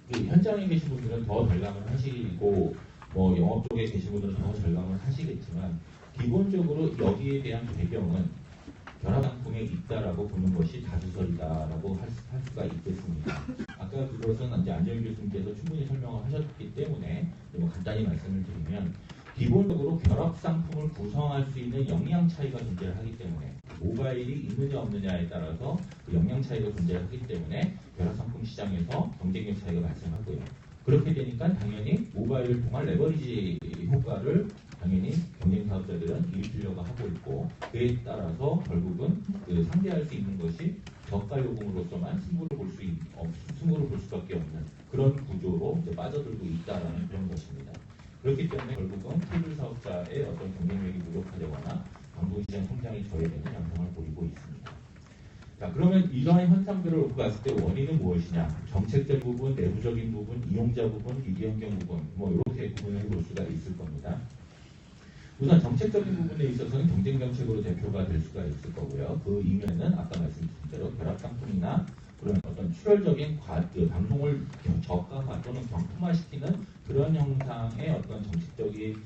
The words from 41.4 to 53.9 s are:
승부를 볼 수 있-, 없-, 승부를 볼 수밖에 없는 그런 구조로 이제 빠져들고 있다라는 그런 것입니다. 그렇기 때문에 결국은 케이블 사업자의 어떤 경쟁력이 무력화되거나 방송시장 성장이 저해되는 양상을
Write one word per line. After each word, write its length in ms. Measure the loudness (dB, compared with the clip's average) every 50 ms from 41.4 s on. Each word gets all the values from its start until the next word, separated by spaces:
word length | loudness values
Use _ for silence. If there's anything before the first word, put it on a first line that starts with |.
| 0 0 -2 -4 -4 -4 -4 -4 -4 -4 -4 -4 -2 -2 -2 -4
승부를 360 | -2 0 -2 -2 0 -2 -4
볼 140 | -4 -4 -6
수 120 | -6 -6
있-, 160 | -4 -4 -4 -4 -6 -10 -8
없-, 160 | -6 -6 -6 -6 -8 -8 -10 -8 0
승부를 300 | 2 4 4 4 2 0
볼 100 | 0 -4
수밖에 380 | -4 -4 -6 -6 -6 -4 -4
없는 280 | -4 -4 -4 -6 -8 -8 -8 -10 -16 -14 -4
그런 240 | 2 6 6 6 4 4 -4
구조로 540 | -4 -4 -2 -2 0 0 0 0 0 0 0
이제 120 | -2 -2 -4
빠져들고 500 | -4 -4 -4 -4 -4 -4 -4 -6 -6 -4
있다라는 640 | -4 -4 -4 -4 -4 -4 -4 -4 -4 -4 -4 -4 -4
그런 200 | -4 -4 -4 -4
것입니다. 440 | -4 -6 -8 -8 -12 -12 -12 -12 -14 -16 -16 -18 -20 -20 -20 -20 -14 -2
그렇기 260 | 2 2 2 2 0 -2
때문에 260 | -2 -4 -6 -6 -4
결국은 460 | -4 -4 -4 -4 -6 -6 -2 -2 -2
케이블 340 | 0 0 0 0 0 0 -4
사업자의 680 | -6 -6 -6 -6 -8 -8 -6 -6 -6 -6 -4 -4 -4 -2
어떤 300 | -2 -4 -6 -6 -8 -4
경쟁력이 420 | -2 -2 0 0 0 -2 -2 -4 -4
무력화되거나 840 | -6 -4 -4 -6 -6 -6 -6 -6 -6 -6 -6 -6 -6 -4 -4 -6 -6 -8 -14 -16 -18 -14 -6
방송시장 480 | -4 -2 -2 -2 -2 -4 -4 -2 -4 -2
성장이 420 | -2 -4 -4 -4 -4 -4 -6 -6 -4
저해되는 360 | -2 0 0 0 -2 -4 -6
양상을 460 | -6 -4 -4 -4 -4 -2 -2 -2 -2